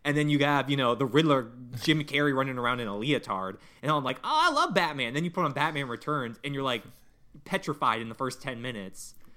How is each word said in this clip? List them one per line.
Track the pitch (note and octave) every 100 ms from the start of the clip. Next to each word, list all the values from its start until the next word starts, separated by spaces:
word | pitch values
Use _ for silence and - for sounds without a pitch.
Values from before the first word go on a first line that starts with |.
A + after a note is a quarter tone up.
And | C#3+ D3
then | D3+
you | D3
have, | C#3 C#3+ C3+
you | C#3
know, | B2 A#2+
the | C3+
Riddler, | C#3+ D#3+ C#3 A2+ A#2+ A#2+ A#2+
Jim | - D#3
Carrey | D3 C#3+ D3 C3
running | C3+ B2+
around | A#2+ B2
in | A2+
a | G2+
leotard. | C3 C3 - F#2+ F#2+ G2 - -
And | C3+
I'm | D3+
like, | C3 C3+
"Oh, | A#3+ D#4 F4
I |
love | C#4+ C4
Batman." | G3 E3 C#3+ A#2
Then | C#3
you | F3
put | F#3
on | D#3+
Batman | C#3 D3+ D3+ C3+
Returns, | A#2 - D3 A#2+ A2+
and | C#3+
you're, | C#3
like, | C3+ A#2+ - - - _ - D3
petrified | - F#3 - C#3+ C3 A2+
in | A2+
the | A2
first | C3 -
ten | C3+ A#2
minutes. | B2+ A2 F#2+ - - - -